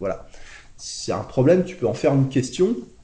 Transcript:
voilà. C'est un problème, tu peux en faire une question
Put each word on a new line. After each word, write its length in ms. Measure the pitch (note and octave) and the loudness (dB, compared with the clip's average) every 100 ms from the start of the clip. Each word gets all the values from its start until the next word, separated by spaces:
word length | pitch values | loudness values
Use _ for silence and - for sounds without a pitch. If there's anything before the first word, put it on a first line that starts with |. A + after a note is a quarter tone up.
voilà. 260 | F#2+ - - - - - - - | -6 -6 -12 -18 -18 -20 -20 -18
C'est 340 | - - - | -14 -10 -6
un 120 | F#2 | -6
problème, 400 | - - C3 F#3 | -2 2 6 4
tu 120 | F3+ - | 2 -2
peux 100 | A2+ | -4
en 80 | |
faire 200 | G#2 D3+ | 0 2
une 140 | C#3 C3 | 2 2
question 480 | B2+ A#2+ - F#3+ A#3+ - - | 0 -2 0 0 0 -6 -20